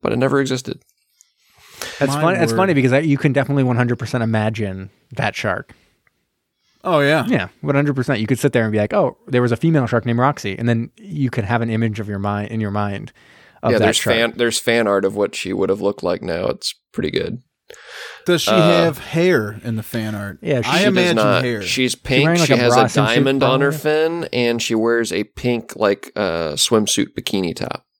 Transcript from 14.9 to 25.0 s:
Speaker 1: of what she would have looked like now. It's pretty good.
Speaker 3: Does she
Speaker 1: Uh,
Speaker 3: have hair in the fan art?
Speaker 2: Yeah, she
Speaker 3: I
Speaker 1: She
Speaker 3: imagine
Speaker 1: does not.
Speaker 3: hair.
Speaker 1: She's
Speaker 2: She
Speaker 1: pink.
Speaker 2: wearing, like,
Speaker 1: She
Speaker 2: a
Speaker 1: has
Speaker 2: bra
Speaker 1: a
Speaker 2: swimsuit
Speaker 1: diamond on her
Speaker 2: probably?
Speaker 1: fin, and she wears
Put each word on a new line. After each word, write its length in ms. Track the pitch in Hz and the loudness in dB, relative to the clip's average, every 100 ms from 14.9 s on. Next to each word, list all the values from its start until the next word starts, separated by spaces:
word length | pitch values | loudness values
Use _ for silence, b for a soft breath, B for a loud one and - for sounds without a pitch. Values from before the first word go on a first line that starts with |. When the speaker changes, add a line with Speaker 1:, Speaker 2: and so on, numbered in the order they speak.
| 101 98 | 2 0
Speaker 1:
of 100 | 104 | 0
what 200 | 101 - | -2 -2
she 180 | 98 | -6
would 160 | 95 95 | -2 0
have 100 | 98 | 0
looked 220 | 98 104 | -2 -2
like 180 | 90 90 | -4 -4
now. 260 | 90 85 95 | -4 -4 -4
It's 260 | - - - _ | -4 -8 -12 _
pretty 200 | - - | -6 -4
good. 300 | - - 127 _ _ _ B B B B B - | -2 -4 -8 _ _ _ B B B B B -2
Speaker 3:
Does 160 | 170 | 0
she 100 | - | 2
Speaker 1:
Uh, 100 | - 104 98 | 4 4 4
Speaker 3:
have 140 | - - | 2 0
hair 600 | - 165 180 160 104 107 | -4 0 2 2 0 -8
in 140 | 120 113 | -6 -6
the 60 | |
fan 300 | 107 117 110 104 | -6 -6 -6 -6
art? 240 | 101 - | -8 -8
Speaker 2:
Yeah, 200 | - 135 | -2 -2
she 80 | 113 | 0
Speaker 3:
I 100 | 156 | 2
Speaker 1:
She 60 | 208 | 2
Speaker 3:
imagine 300 | 190 175 113 | 2 2 2
Speaker 1:
does 100 | 104 | 2
not. 180 | 95 | 2
Speaker 3:
hair. 180 | 123 113 | 0 -4
Speaker 1:
She's 300 | 92 - 127 | -4 -2 -2
Speaker 2:
She 60 | - | -2
Speaker 1:
pink. 260 | - 131 151 | -2 2 2
Speaker 2:
wearing, 140 | 170 | 2
like, 80 | 156 | 4
Speaker 1:
She 60 | |
Speaker 2:
a 40 | 131 | 4
Speaker 1:
has 160 | 120 | 4
Speaker 2:
bra 80 | 123 | 4
Speaker 1:
a 20 | 127 | 4
Speaker 2:
swimsuit 80 | - | 2
Speaker 1:
diamond 480 | 107 120 135 135 | 2 4 2 2
on 180 | 131 131 | 2 2
her 100 | 143 | 0
Speaker 2:
probably? 80 | 156 | 0
Speaker 1:
fin, 460 | 151 151 160 170 165 | 0 2 0 -2 -4
and 280 | - 120 117 | -2 0 0
she 140 | - 113 | 0 0
wears 360 | 113 117 | 2 2